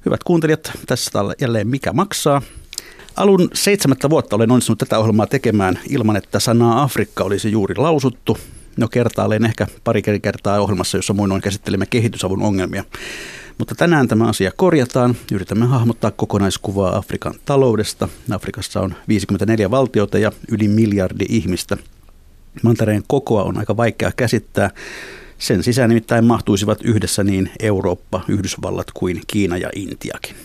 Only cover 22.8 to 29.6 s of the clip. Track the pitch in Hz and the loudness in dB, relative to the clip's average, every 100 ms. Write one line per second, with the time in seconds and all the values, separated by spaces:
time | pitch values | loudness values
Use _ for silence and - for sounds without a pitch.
22.8 | 110 107 - 139 - 110 92 92 110 107 | 2 0 0 -2 2 0 0 -4 -4 0
23.8 | 117 - - - 120 113 - - 101 - | 0 0 -4 -2 0 0 -2 -2 -2 -4
24.8 | - - - - - - - 101 87 120 | -18 -16 -18 -20 -20 -12 -2 0 2 2
25.8 | 113 117 - 117 117 113 - 101 104 107 | 4 2 2 4 4 4 2 0 2 0
26.8 | - 107 - - 101 95 95 - 110 98 | 2 0 0 0 0 2 -2 -2 -2 0
27.8 | 95 90 - 95 - 104 98 - 95 92 | 0 -4 -6 -6 -2 -2 -2 -6 -6 -6
28.8 | 87 - 92 85 - 104 92 87 | -8 -6 -4 -4 -4 -2 0 -2